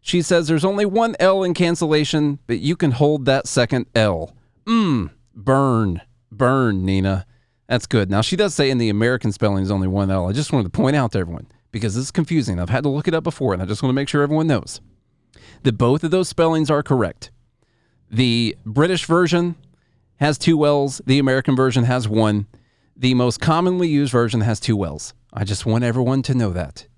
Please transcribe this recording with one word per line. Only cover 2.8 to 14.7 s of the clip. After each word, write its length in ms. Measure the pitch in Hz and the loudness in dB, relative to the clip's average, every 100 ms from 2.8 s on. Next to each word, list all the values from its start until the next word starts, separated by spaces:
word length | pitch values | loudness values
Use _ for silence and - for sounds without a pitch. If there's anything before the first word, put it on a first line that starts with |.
| 156 | 0
hold 320 | 123 147 151 | 2 2 2
that 220 | 135 135 - | 2 0 0
second 380 | - 120 131 113 | -2 0 -2 0
L." 400 | 117 107 82 80 - _ _ | 0 2 0 -8 -14 _ _
Mm, 460 | - 226 196 127 80 _ _ | -2 0 2 0 -4 _ _
burn, 680 | - 101 135 139 117 104 85 - _ _ | -6 0 2 4 2 0 -4 -10 _ _
burn, 540 | 104 127 135 120 98 | 0 2 2 2 0
Nina. 420 | 92 95 95 95 - _ _ _ - | 0 0 0 -2 -6 _ _ _ -4
That's 180 | 123 - | -4 0
good. 220 | 120 95 | 0 2
Now, 100 | 98 | 0
she 160 | 113 | 0
does 180 | 180 208 | 0 0
say 160 | - 135 | 2 0
in 80 | 127 | 2
the 120 | 113 | 0
American 420 | 101 117 127 107 | 0 0 0 -4
spelling 320 | 98 107 98 | -2 -2 0
is 80 | 95 | 0
only 160 | 101 92 | 0 0
one 240 | 98 95 | 0 0
L. 160 | 95 90 | 0 -2
I 60 | |
just 180 | 117 151 | -2 0
wanted 140 | 135 | -2
to 120 | 92 - | -2 0
point 200 | 131 147 | 0 2
out 160 | 120 | 0
to 60 | - | -2
everyone, 280 | 85 82 - _ _ | -4 -10 -16 _ _
because 240 | 110 110 | -6 -4
this 80 | 107 | -4
is 80 | 135 | -4
confusing. 480 | - 160 165 113 87 | -4 0 0 0 -4
I've 100 | 87 | -2
had 140 | 123 | -2
to 60 | 143 | 0
look 180 | 139 165 | -2 -2
it 60 | |
up 100 | 160 | -2
before, 300 | 165 - 127 | -4 -4 -2
and 80 | 92 | -2
I 40 | |
just 160 | 95 104 | -4 -2
wanna 120 | 131 | 0
make 160 | 131 139 | -2 0
sure 140 | 147 | 0
everyone 240 | 143 156 160 | 0 0 0
knows 340 | 117 - | 0 -4